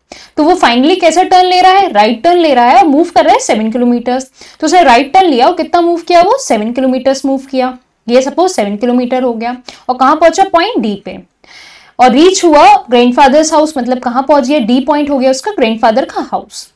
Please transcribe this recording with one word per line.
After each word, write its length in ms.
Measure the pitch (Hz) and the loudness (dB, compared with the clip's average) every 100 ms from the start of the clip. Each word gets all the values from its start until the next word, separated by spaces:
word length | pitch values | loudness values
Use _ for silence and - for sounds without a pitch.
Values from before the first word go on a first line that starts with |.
| _ - - - | _ -20 -10 -2
तो 60 | |
वो 120 | 302 359 | 0 2
finally 440 | 247 240 285 349 | 0 2 0 2
कैसा 220 | 339 330 | 0 0
turn 220 | 381 370 359 | 2 2 2
ले 160 | 359 | 2
रहा 100 | 370 | 2
है? 200 | 392 359 | 2 2
Right 320 | 208 214 240 | 0 0 0
turn 140 | 349 359 | 0 2
ले 160 | 320 | 2
रहा 120 | 247 240 | 2 4
है 160 | 349 | 4
और 60 | 339 | 4
move 220 | 285 349 359 | 2 0 0
कर 100 | 302 | 2
रहा 80 | |
है 60 | 466 | 0
सेवन 320 | - 214 220 | 0 -4 -4
kilometers। 580 | 240 240 240 247 254 262 _ - - | -2 -2 -2 -2 -6 -8 _ -20 -8
तो 80 | 302 | 0
उसने 160 | 359 | 2
right 300 | 277 240 277 | 4 2 2
turn 160 | 381 359 | 2 2
लिया 180 | 240 285 | 2 0
और 80 | 349 | 0
कितना 240 | - 349 | -2 0
मूव 200 | 339 339 | 0 -2
किया 200 | 339 349 | 0 2
वो? 160 | 370 539 | 2 0
Seven 340 | - 226 220 | -2 -4 -4
kilometers 520 | 262 262 254 262 269 269 | -4 -2 -2 -2 -4 -4
move 200 | 269 269 | -6 -6
किया। 260 | 262 254 254 _ _ - | -6 -6 -8 _ _ -2
ये 140 | 247 | 0
suppose 300 | 262 302 370 | 0 -2 -2
seven 240 | 370 202 202 | -2 -6 -4
kilometer 460 | 247 247 247 254 | -2 -2 -2 -4
हो 100 | 254 | -4
गया 220 | 226 233 247 - - - | -4 -8 -10 -16 -12 -8
और 80 | 247 | -2
कहाँ 180 | 269 311 | 0 2
पहुंचा? 280 | 330 330 392 | 2 2 0
Point 320 | 339 392 403 | 0 -2 -4
D 140 | 214 196 185 | -4 -6 -12
पे। 120 | 190 - _ _ - - - _ - | -18 -20 _ _ -20 -20 -20 _ -8
और 120 | 254 | -4
reach 320 | 247 359 370 | 2 2 2
हुआ 220 | 339 294 370 403 - | 2 4 4 4 2
grandfather's 600 | 240 247 247 277 294 311 | 0 2 2 2 4 2
house, 200 | 311 311 277 | 0 -2 -4
मतलब 220 | 233 254 | -6 -6
कहाँ 240 | 254 240 | -4 -4
पहुंच 240 | 262 294 247 | 0 0 0
गया? 120 | 302 | -2
D 200 | 214 254 | 0 0
point 300 | 262 294 285 | 0 -2 -2
हो 80 | 277 | -2
गया 100 | 262 | -2
उसका 200 | 262 427 | -2 -4
grandfather 540 | 415 233 220 240 220 330 | -4 -2 0 0 0 -4
का 160 | 392 | -8
house। 460 | 269 233 - - - | -8 -10 -10 -18 -20